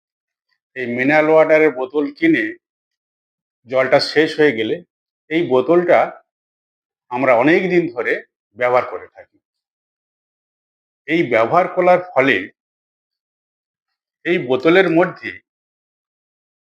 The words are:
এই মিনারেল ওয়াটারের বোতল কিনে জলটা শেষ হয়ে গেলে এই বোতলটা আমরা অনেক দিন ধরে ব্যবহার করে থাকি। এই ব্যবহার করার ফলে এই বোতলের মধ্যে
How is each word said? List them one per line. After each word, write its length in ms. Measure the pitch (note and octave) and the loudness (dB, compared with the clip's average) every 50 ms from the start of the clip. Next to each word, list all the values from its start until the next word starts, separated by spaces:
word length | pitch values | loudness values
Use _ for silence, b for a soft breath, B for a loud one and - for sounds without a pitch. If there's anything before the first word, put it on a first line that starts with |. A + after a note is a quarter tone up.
| _ _ _ _ _ _ _ _ _ _ _ _ _ _ _ | _ _ _ _ _ _ _ _ _ _ _ _ _ _ _
এই 100 | B2+ B2+ A#2+ A#2+ | -10 -8 -6 -4
মিনারেল 320 | B2 B2+ C#3 D3+ D#3 D3+ D#3 | -2 0 2 2 2 2 4
ওয়াটারের 420 | D#3+ D#3+ D#3 D3 D#3 D#3 D#3 D#3 C3 B2+ | 4 4 4 4 4 2 2 2 0 -2
বোতল 260 | C3 B2+ C#3+ D3+ C#3+ C#3 C#3+ | -8 -4 -4 -4 -4 -4 -6
কিনে 320 | - D#3+ D#3+ D#3+ B2 A2 A2 A#2 - _ _ _ _ _ _ _ _ _ _ _ _ _ _ _ _ _ _ _ _ _ A#2 | -2 0 2 2 2 0 -6 -8 -12 _ _ _ _ _ _ _ _ _ _ _ _ _ _ _ _ _ _ _ _ _ -6
জলটা 300 | B2+ B2+ C3 C3 D3 C#3 C#3 - - | -2 -2 0 2 0 0 0 0 0
শেষ 160 | D3 D#3+ D#3 D#3 | 0 0 0 0
হয়ে 200 | D#3 D3+ D3 A#2 A2 | 0 0 0 0 -2
গেলে 180 | A2 A2 D3 F3 F3 _ _ _ _ _ _ _ _ _ | -4 -4 -6 -8 -10 _ _ _ _ _ _ _ _ _
এই 120 | D#3 E3+ E3+ B2 B2+ | -4 -4 -2 0 0
বোতলটা 480 | B2+ B2 C3 E3+ F3 F3 E3+ D3 A2+ C#3 E3+ - - _ _ _ _ _ _ _ _ _ _ _ _ _ _ _ _ _ _ | 0 2 2 2 2 2 2 2 2 2 -2 -6 -14 _ _ _ _ _ _ _ _ _ _ _ _ _ _ _ _ _ _
আমরা 220 | B2 B2 C3+ C3 B2 A2+ B2 | -8 -4 0 2 2 2 4
অনেক 200 | D3+ F3 G3 F#3 F3+ | 2 2 2 0 0
দিন 120 | F#3 F3 E3 C#3 - | 0 0 -2 -2 -6
ধরে 180 | A#2+ A2 A2+ B2+ - - _ _ _ _ _ _ G#2 | -6 -6 -6 -6 -6 -8 _ _ _ _ _ _ -6
ব্যবহার 280 | B2 B2 B2+ B2 A#2 - G#2 | -4 0 0 0 -2 -2 -10
করে 140 | F2 F2+ - | -16 -16 -18
থাকি। 300 | _ F#2+ F2 _ _ _ _ _ _ _ _ _ _ _ _ _ _ _ _ _ _ _ _ _ _ _ _ _ _ _ _ _ _ _ _ _ _ _ _ - | _ -20 -20 _ _ _ _ _ _ _ _ _ _ _ _ _ _ _ _ _ _ _ _ _ _ _ _ _ _ _ _ _ _ _ _ _ _ _ _ -6
এই 120 | D#3+ E3+ D#3+ A#2+ A#2+ | -4 -4 -2 0 0
ব্যবহার 340 | A2 A2+ A#2 D3 F3 F#3 F3 - | 0 0 2 2 0 0 0 -2
করার 280 | F#3 F3+ F3+ F3+ F3 F3+ - | 0 2 2 2 2 0 -2
ফলে 260 | - C3+ C3 C#3 A#2 F#2 F#2+ - _ _ _ _ _ _ _ _ _ _ _ _ _ _ _ _ _ _ _ _ _ _ _ _ _ _ _ _ _ _ _ _ _ _ _ | -2 0 0 0 0 -2 -4 -10 _ _ _ _ _ _ _ _ _ _ _ _ _ _ _ _ _ _ _ _ _ _ _ _ _ _ _ _ _ _ _ _ _ _ _
এই 100 | D#3+ F3 F3+ C3+ B2 | -4 -4 -4 -2 -2
বোতলের 400 | C3 B2+ - D#3+ E3+ F#3+ F#3 F3 | -4 0 0 2 2 2 2 2
মধ্যে 420 | E3 E3 E3 E3 - - - G2+ F#2 - _ _ _ _ _ _ _ _ _ _ _ _ _ _ _ _ _ _ _ _ _ _ _ _ _ _ | 2 0 0 0 -4 -12 -16 -18 -18 -18 _ _ _ _ _ _ _ _ _ _ _ _ _ _ _ _ _ _ _ _ _ _ _ _ _ _